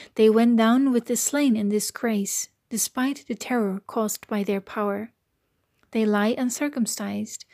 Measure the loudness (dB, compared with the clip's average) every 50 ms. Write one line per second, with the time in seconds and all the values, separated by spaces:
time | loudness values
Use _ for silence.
0 | -20 -10 _ 4 4 6 6 6 4 4 4 6 6 6 6 4 4 4 2 0
1 | 0 0 -2 -2 -2 -2 0 2 2 2 2 2 2 0 0 0 -2 -4 -6 -4
2 | -2 -2 0 0 -2 -2 -4 -6 -8 -8 _ _ _ _ -6 -4 -4 -4 -2 -2
3 | -2 -2 -2 -6 -8 -10 -10 -8 -6 -4 -2 0 0 -2 -2 -6 -8 -6 -4 -2
4 | -2 -2 -4 -6 -8 -6 -4 -4 -2 -2 -2 -4 -4 -6 -6 -4 -2 -2 -4 -4
5 | -8 -12 -16 _ _ _ _ _ _ _ _ _ _ _ _ _ _ _ -2 0
6 | 0 2 2 2 2 0 0 0 -2 -2 -2 -2 -4 -4 -2 -2 -2 -2 -2 -6
7 | -8 -6 -6 -6 -8 -8 -12 -16 -18 -20